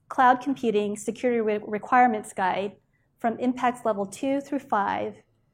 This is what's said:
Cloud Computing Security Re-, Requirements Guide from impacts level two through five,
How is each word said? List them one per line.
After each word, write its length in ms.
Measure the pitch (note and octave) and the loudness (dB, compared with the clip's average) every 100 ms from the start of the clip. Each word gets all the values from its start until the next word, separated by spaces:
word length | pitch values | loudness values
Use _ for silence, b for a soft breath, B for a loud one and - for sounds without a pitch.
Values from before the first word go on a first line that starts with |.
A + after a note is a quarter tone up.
| - | -6
Cloud 320 | - B3+ C4 | 4 4 4
Computing 560 | C#4+ C4 A#3 G#3 G#3 G#3 | 0 -2 0 0 0 -4
Security 460 | - G#3 B3+ A#3 | -6 -4 0 0
Re-, 180 | G#3+ G#3+ G#3+ | 0 -2 -4
Requirements 640 | G#3 - B3+ B3 G#3+ G3+ | -8 2 6 6 2 -6
Guide 460 | - F#3 F#3 G3+ - _ _ _ _ | -2 -2 0 -4 -8 _ _ _ _
from 180 | A#3 - | -4 -2
impacts 440 | B3 B3+ B3 A#3+ | -2 0 0 0
level 220 | A3+ G3+ G3 | -2 -2 -4
two 340 | - C4+ C#4 | -4 -2 -2
through 200 | C#4 C#4 | -2 -6
five, 560 | - G#3+ G3 G3+ G#3+ G3+ _ _ _ | -2 -2 0 -2 -4 -10 _ _ _